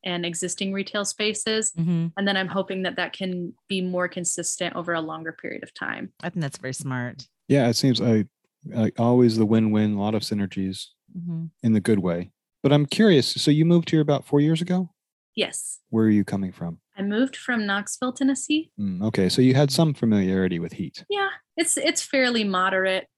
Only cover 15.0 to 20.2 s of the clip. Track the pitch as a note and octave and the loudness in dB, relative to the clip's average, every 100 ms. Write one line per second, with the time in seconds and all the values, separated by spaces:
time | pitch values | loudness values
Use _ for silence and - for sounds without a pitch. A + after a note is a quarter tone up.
15 | _ _ _ - - - - - _ A2+ | _ _ _ -6 -4 -6 -12 -14 _ 2
16 | A2 G#2 G2 G2 F#2+ F#2 E2+ E2 _ G3+ | 4 4 2 -2 -4 -8 -10 -10 _ -8
17 | G3+ G#3 C4 - - A#3+ G3+ G3 G3+ - | -4 0 -2 -4 -6 -4 -2 -4 -4 -6
18 | B3+ B3 C4+ C4+ - D4+ D#4+ - G3+ F3+ | -6 0 0 0 -2 -2 -2 -6 -6 -2
19 | F#3+ - F#3 - B2+ B2+ D3 C3+ D#3+ C#3 | -2 0 0 4 4 6 2 2 2 2
20 | A#2 G#2 | 2 2